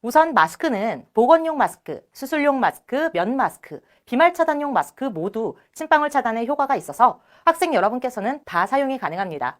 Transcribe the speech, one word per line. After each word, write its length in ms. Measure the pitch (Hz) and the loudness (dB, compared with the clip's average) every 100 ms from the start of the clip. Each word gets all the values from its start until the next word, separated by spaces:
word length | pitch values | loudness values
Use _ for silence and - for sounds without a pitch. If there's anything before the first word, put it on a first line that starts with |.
우선 320 | 226 302 330 | 4 4 4
마스크는 680 | 247 269 - 320 214 220 151 - | 4 2 0 -2 -2 -2 -6 -4
보건용 420 | - 240 320 320 302 | 0 6 6 4 -2
마스크, 500 | 196 - - 147 _ | -2 -2 -12 -14 _
수술용 480 | - 269 311 285 269 | -14 -6 0 0 2
마스크, 500 | 196 - _ 262 320 | 0 -2 _ -4 -2
면 220 | 180 180 | -2 -2
마스크, 460 | 269 208 - - 151 _ _ | -2 -2 -4 -18 -18 _ _
비말 300 | _ 240 339 | _ 2 2
차단용 380 | 349 320 294 294 | 4 0 0 -2
마스크 320 | 240 147 - | -2 -4 -6
모두 520 | 269 170 180 214 226 - _ | -8 -6 -6 -6 -8 -8 _
침방울 380 | - 311 302 294 | -14 0 2 2
차단에 360 | 285 240 226 233 | -2 -2 -4 -4
효과가 300 | 294 277 254 | -2 -2 -2
있어서 440 | 165 135 233 - _ _ | -4 2 2 2 _ _
학생 300 | - 330 359 | 0 2 2
여러분께서는 680 | 254 196 247 254 226 202 285 | 2 2 0 -6 -4 -6 -6
다 220 | - 175 190 | -4 -2 0
사용이 320 | 269 269 262 | 0 0 -2
가능합니다. 600 | 175 170 196 151 127 - | -6 -6 -6 -4 -6 -8